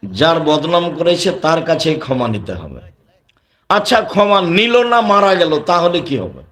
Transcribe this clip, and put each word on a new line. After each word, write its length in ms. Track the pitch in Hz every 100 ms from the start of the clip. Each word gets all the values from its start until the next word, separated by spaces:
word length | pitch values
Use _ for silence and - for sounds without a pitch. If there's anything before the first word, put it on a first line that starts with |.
যার 360 | 101 95 156 165
বদনাম 560 | 151 151 151 175 175 151
করেছে, 340 | 170 175 190
তার 300 | 180 156 165
কাছেই 320 | 160 156 160
ক্ষমা 340 | 156 - 131 120
নিতে 260 | 107 90
হবে। 260 | 85 78 65 87 _ _ _ _ _ _ _ _
আচ্ছা, 320 | - - 240
ক্ষমা 400 | - 190 202 202
নিল 420 | 175 175 233 240
না, 180 | 240 240
মারা 340 | 220 202 196
গেল, 260 | 185 165 151
তাহলে 400 | - 175 170 175
কি 180 | - 135
হবে? 240 | 90 65 -